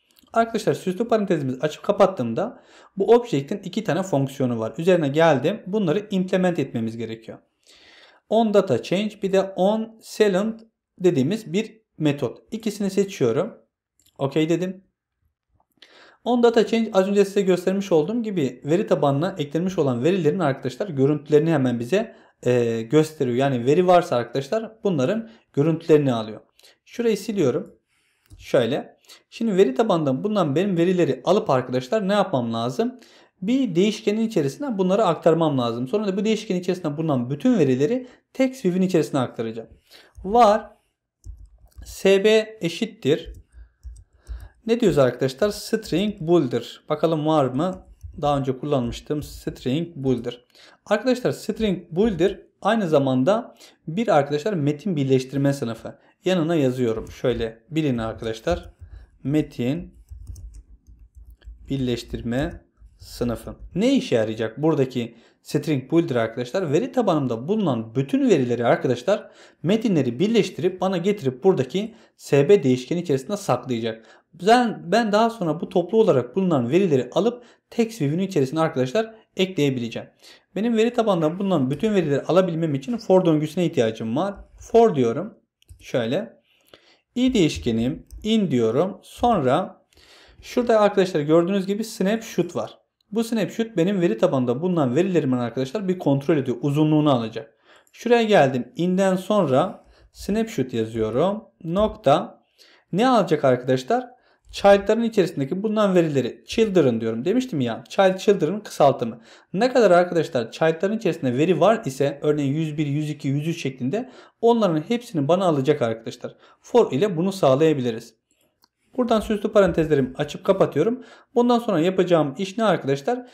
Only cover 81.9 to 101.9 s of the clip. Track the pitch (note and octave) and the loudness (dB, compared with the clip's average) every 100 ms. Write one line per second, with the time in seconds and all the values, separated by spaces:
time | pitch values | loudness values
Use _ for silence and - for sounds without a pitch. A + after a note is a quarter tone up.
81.9 | G3+ D#3+ C3+ - E3 F#3 D#3+ E3 C#3 C#3+ | 0 0 0 2 2 2 0 -2 -4 -4
82.9 | A#3 - F#3 E3+ D3+ D3+ F#3 E3+ C3+ A2+ | -6 4 4 4 2 0 -2 -2 2 0
83.9 | A2 A2 B2 G3 G#3 - - - A3+ A3+ | 0 -6 -4 -4 -8 -18 -20 2 4 6
84.9 | D#3 A#2 A#2+ G3+ - _ _ _ - - | 4 0 0 -8 -12 _ _ _ -20 -6
85.9 | C#3 A2+ D#3 A3+ _ _ _ _ - _ | -4 -2 -4 -6 _ _ _ _ -20 _
86.9 | _ _ - B3+ A#3+ D#3 - - A2+ A#2+ | _ _ -2 0 2 2 0 -4 -2 -2
87.9 | D#3 - - G#3+ A3 F#3 B2+ A2 A#2+ F#3+ | -4 -12 -10 0 0 2 2 2 0 -2
88.9 | G3+ - - A#3+ G#3+ B2+ D3 G#3 - _ | -4 -18 -2 0 2 2 0 -2 -10 _
89.9 | _ _ - - _ - - A#3+ A3+ G#3 | _ _ -20 -20 _ -8 -4 2 4 4
90.9 | G3 F#3 E3+ D3 E3 F3 G3+ F#3 G#3 A3 | 4 0 0 4 4 4 0 -2 -4 -6
91.9 | - F#3+ A3 - - F3 A#2+ A2 - _ | -2 -2 -2 -4 -4 -4 -4 -8 -12 _
92.9 | _ - G#3 A3+ A3+ F3 - A3+ E3+ E3+ | _ -8 -4 -2 -2 -4 -4 -4 0 0
93.9 | G3+ F3 - F3 C#3 B2 B2 F3+ E3+ C3 | 2 0 2 2 2 0 -2 0 0 0
94.9 | C3 F#3+ E3+ C3+ B2+ A#2+ B2+ C3 G#3+ F#3+ | 2 2 2 0 -2 -2 -4 -6 -6 -4
95.9 | F#3 D#3 C3+ C#3 D#3+ B2+ A#2 C#3+ C#3+ D#3 | -2 0 0 2 0 0 -4 -2 0 2
96.9 | D3+ D3+ B2+ A2+ A2 - _ _ - _ | 4 4 2 0 -8 -14 _ _ -20 _
97.9 | - A#3 A#3 A3+ G3 C#3 B2+ A#2+ - F3 | -8 2 2 4 4 4 2 -4 -4 -2
98.9 | F#3 F#3+ F#3 F#3 G#3+ D#3+ C3 F#3 - _ | 2 2 0 0 0 2 2 0 -4 _
99.9 | _ _ - - G#3 A3+ - B2+ A#2 A2 | _ _ -16 -6 -4 -4 -4 -4 -4 -4
100.9 | A2+ G#2+ A#2 F3 G#3+ - _ E3 F3+ G#3+ | -4 -4 0 -2 -2 -10 _ -6 -2 -2